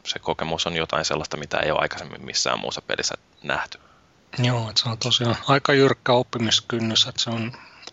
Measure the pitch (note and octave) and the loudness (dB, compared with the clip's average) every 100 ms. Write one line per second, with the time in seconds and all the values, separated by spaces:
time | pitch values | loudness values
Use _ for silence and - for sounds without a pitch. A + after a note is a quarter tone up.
0 | - - - D#2+ D#2+ E2 E2+ E2+ D#2+ - | -8 -6 -4 -2 -2 -2 -2 -2 0 0
1 | - D2 - D2 D2 - - - D2+ - | 0 -2 -4 -6 -4 -2 0 2 0 -4
2 | - - C2 - C2 A#1+ A#1+ - - - | -10 -12 -6 -2 0 -2 -4 -6 -4 -4
3 | - - _ _ C#2+ C2+ - - - _ | -2 -6 _ _ -4 -4 -4 -12 -20 _
4 | _ _ _ - B2 A#2+ A2+ G#2 A#2+ A2+ | _ _ _ -2 0 0 -2 -2 -2 -2
5 | B2 - A#2+ A2+ - C#3 - C#3+ C3+ B2 | 0 2 2 0 2 2 4 6 6 4
6 | - B2 B2+ B2 A2+ - - A#2+ A2+ A2 | 4 4 2 -2 0 0 0 -2 0 2
7 | - - - A#2 A2+ - - - - | 0 -2 -2 -2 -4 -8 -16 -20 -6